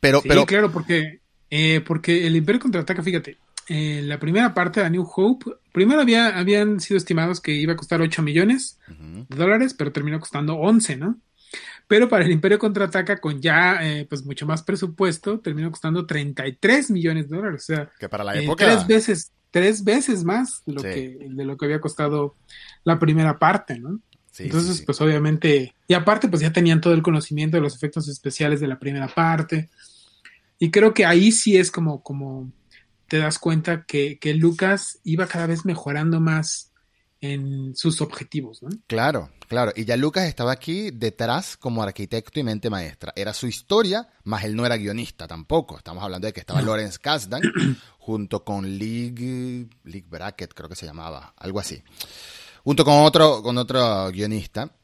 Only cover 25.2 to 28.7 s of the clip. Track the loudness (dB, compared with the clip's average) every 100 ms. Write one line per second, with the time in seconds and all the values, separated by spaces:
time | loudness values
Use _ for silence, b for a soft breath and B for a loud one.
25.2 | 2 2 4 4 2 _ _ 2 4 2
26.2 | 2 0 0 2 4 4 4 4 4 0
27.2 | 0 -4 0 0 -2 -4 -6 -6 -8 -8
28.2 | -10 -2 0 0 -2